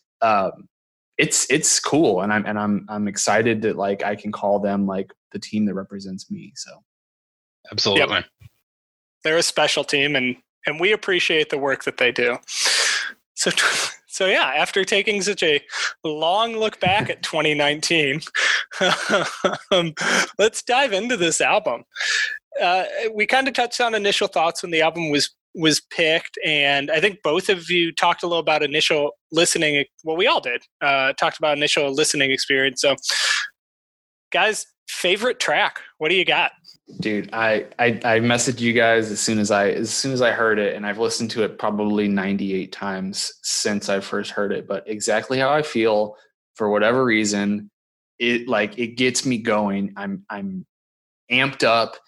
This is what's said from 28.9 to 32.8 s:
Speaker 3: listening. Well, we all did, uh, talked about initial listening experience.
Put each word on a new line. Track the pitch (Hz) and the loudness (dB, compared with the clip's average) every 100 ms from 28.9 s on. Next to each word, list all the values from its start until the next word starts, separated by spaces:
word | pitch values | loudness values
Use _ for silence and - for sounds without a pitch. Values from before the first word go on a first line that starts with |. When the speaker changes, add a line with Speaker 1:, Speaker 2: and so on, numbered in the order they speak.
| 156 143 - _ | 2 0 -4 _
Speaker 3:
listening. | 170 202 175 151 143 139 _ | 2 2 2 2 0 -2 _
Well, | 156 160 | -6 0
we | 233 | 2
all | 320 | 2
did, | 127 123 - - | -2 -6 -8 -4
uh, | 147 139 135 | 0 2 0
talked | 139 165 - | 0 -2 0
about | 156 147 | 0 0
initial | 151 - 143 | 0 2 0
listening | 135 151 151 135 | 2 0 2 0
experience. | 131 - 135 135 131 | 0 0 0 0 0